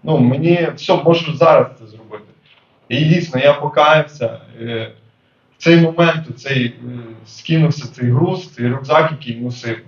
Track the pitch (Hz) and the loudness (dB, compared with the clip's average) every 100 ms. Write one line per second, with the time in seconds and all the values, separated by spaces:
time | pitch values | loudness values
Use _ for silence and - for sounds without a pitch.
0 | 156 156 123 135 165 175 160 - - 175 | 0 2 2 2 2 2 0 -6 -2 0
1 | 170 165 - - 160 143 123 - 113 - | 2 2 0 0 4 4 2 -6 -20 -20
2 | - 107 - _ _ _ _ _ _ 120 | -20 -20 -20 _ _ _ _ _ _ -2
3 | 156 175 - 127 139 143 147 151 151 156 | 2 2 0 2 2 2 0 2 4 4
4 | 147 - 117 113 - 113 117 113 113 - | 0 -6 -8 -8 -18 -14 -10 -8 -10 -16
5 | _ _ _ _ _ _ 165 170 165 165 | _ _ _ _ _ _ 2 2 2 0
6 | 170 160 123 120 135 135 120 - 120 120 | 0 -2 -8 -14 -6 -4 -4 -8 -16 -16
7 | 113 110 - - - 160 156 - 123 - | -16 -20 -20 -20 -4 0 0 -2 -8 -6
8 | 123 123 175 185 - - 120 120 - 151 | 0 0 0 -2 -10 -6 -4 -4 0 2
9 | 160 139 117 117 123 120 117 113 | 2 -4 -10 -10 -10 -10 -10 -10